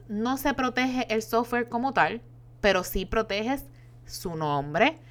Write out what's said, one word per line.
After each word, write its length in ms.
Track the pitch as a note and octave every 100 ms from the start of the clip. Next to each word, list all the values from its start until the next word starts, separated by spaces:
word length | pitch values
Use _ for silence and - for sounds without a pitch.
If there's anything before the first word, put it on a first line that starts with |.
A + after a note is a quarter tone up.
| -
no 300 | G#3 A#3+ C4+
se 180 | D4
protege 580 | C4 B3+ B3 B3+ B3+ A3
el 100 | A3
software 460 | A3 A3+ A#3 A#3+ A#3
como 240 | A#3 C4+
tal, 300 | F3+ D#3+ A3+ - - - -
pero 240 | G#3 F#3+
sí 200 | F3+ G3
proteges 600 | F#3 A3 A3 G3+ A3+ C#4 - - - - -
su 300 | - F3+ D#3+
nombre, 640 | D3+ C#3+ D3 E3 C4+ D#4 -